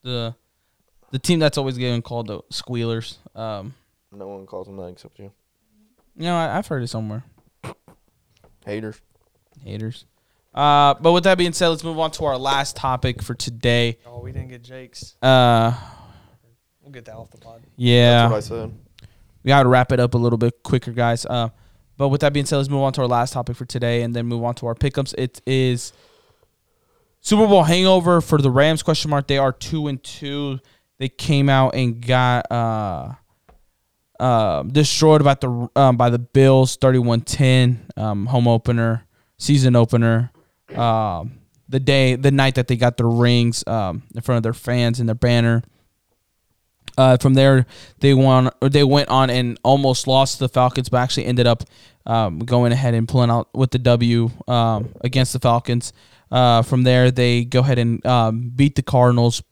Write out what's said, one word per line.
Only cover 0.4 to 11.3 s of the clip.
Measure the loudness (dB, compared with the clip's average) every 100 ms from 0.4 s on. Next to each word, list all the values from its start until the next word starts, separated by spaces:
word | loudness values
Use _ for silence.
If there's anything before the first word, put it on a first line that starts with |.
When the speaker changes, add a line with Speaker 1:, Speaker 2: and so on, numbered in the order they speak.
| _ _ _ _ _ _ _
Speaker 1:
the | -10
team | -2 0
that's | 0 -2
always | -6 -6
getting | -4 -6
called | -6 -12 -10
the | -14 -14
Squealers. | -16 -10 -8 -6 -6 -10 -20 -20
Um, | -14 -12 -12 -14 -20 _ _ _
Speaker 2:
No | -20 -18
one | -18 -16
calls | -16 -16
them | -16
that | -18
except | -20 -20 _
you. | -20 _ _ _ _ _ _ _ _ _
Speaker 1:
you |
know, | -6 -4
I, | -4 -6
I've | -8
heard | -8
it | -8
somewhere. | -10 -10 -12 -16 _ _ _ -20 -20 _ _ _ _ _ _ _ _ -14
Speaker 2:
Haters. | -12 -12 -16 _ _ _ _ _ _
Speaker 1:
Haters. | -16 -12 -12 -12 _ _ _ _ _
Uh, | -2 0 4 2
but | 2 0
with | 2
that | 2